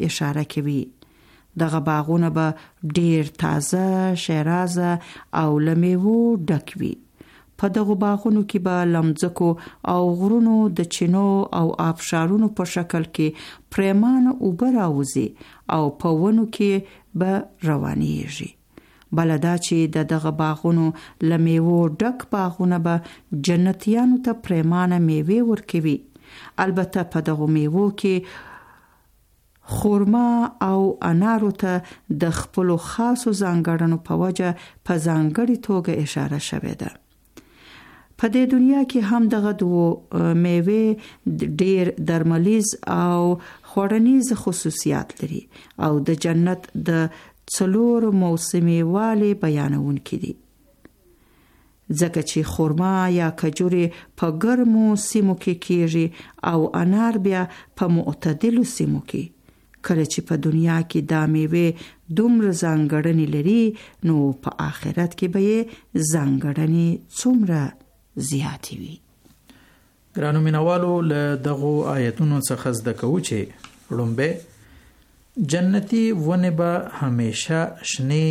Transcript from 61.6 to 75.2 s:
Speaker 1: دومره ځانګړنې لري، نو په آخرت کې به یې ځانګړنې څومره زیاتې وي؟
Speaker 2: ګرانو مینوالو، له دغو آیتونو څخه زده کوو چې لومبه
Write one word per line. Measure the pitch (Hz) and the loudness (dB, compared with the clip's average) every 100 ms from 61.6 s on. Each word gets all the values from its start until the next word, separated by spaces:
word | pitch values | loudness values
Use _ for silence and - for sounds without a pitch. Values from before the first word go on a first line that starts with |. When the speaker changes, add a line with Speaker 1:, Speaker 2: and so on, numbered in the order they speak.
| 170 165 - - - 165 | 2 -2 -10 -18 -4 0
Speaker 1:
دومره | 233 226 208 170 | 4 4 2 0
ځانګړنې | 170 156 147 151 165 160 151 151 | 0 2 2 0 2 2 2 0
لري، | 165 233 220 214 - - 165 | 2 2 2 -2 -12 -4 0
نو | 156 139 131 | 2 2 -2
په | - - 151 | -8 -8 -8
آخرت | - 151 175 175 - | -6 -4 -2 -4 -2
کې | 185 196 | -2 0
به | 202 | 2
یې | 226 226 - _ 165 156 | 2 -2 -10 _ -4 0
ځانګړنې | 160 139 135 147 139 156 170 170 - - - | 0 0 0 -2 -2 0 2 2 -2 -8 -4
څومره | 247 247 190 156 135 - _ _ _ - | 2 2 2 0 -2 -8 _ _ _ -10
زیاتې | 135 139 147 139 - - | -4 -4 -4 -8 -14 -14
وي؟ | 117 165 _ _ _ _ _ - _ _ _ _ _ - | -14 -16 _ _ _ _ _ -20 _ _ _ _ _ -6
Speaker 2:
ګرانو | 147 156 156 | -2 2 2
مینوالو، | 151 165 175 175 175 165 | 2 2 0 0 0 0
له | 147 147 135 143 | 0 -2 -2 -4
دغو | 139 147 147 147 | -2 -2 -2 -2
آیتونو | 139 120 110 151 143 - | -2 -2 0 0 0 -2
څخه | 123 131 117 | -4 -4 -4
زده | 117 110 | -4 -4
کوو | 120 175 - | -2 -2 -2
چې | 107 - - - - - 117 | -4 -6 -12 -20 -20 -8 -4
لومبه | 113 113 156 180 - - - - - _ _ _ | -2 0 -2 -4 -12 -20 -20 -20 -20 _ _ _